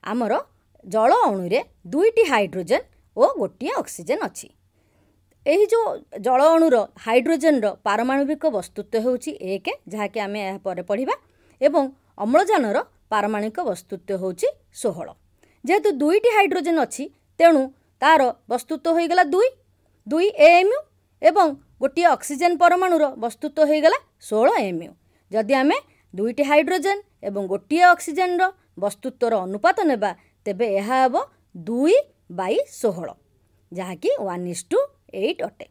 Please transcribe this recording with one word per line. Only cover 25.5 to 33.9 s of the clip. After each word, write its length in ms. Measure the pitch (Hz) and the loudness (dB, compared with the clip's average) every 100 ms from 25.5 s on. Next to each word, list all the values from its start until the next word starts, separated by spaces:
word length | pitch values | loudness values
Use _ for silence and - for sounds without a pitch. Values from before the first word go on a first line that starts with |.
ଆମେ 240 | 269 277 508 - _ _ | 0 2 0 -4 _ _
ଦୁଇଟି 300 | 180 214 240 | -6 -6 -2
ହାଇଡ୍ରୋଜେନ 540 | 277 294 311 370 320 403 415 _ | 2 2 2 0 -2 -4 -6 _
ଏବଂ 180 | - 202 196 | -10 -8 -6
ଗୋଟିଏ 360 | 196 _ 320 359 | -8 _ 4 4
ଅକ୍ସିଜେନର 500 | 349 - 302 370 349 370 381 _ - | 4 0 -4 -2 0 -2 -4 _ -8
ବସ୍ତୁତ୍ୱର 540 | 196 - 262 254 233 220 | -8 -6 -14 -4 -2 -2
ଅନୁପାତ 420 | 185 202 294 381 | -4 0 0 2
ନେବା, 300 | 359 240 196 180 _ _ - | 0 0 -4 -6 _ _ -10
ତେବେ 200 | 185 233 196 | -4 -2 -2
ଏହା 220 | 202 262 | -2 0
ହେବ 120 | 262 277 554 _ _ 180 | 2 0 -6 _ _ -18
ଦୁଇ 380 | 165 240 285 480 571 _ _ | -8 -2 2 2 2 _ _
by 220 | 175 185 302 571 | -8 -4 -2 -4
ଷୋହଳ, 400 | - 233 175 165 - _ _ _ _ _ | -4 -4 -4 -10 -14 _ _ _ _ _
ଯାହାକି 380 | 170 185 | -12 -12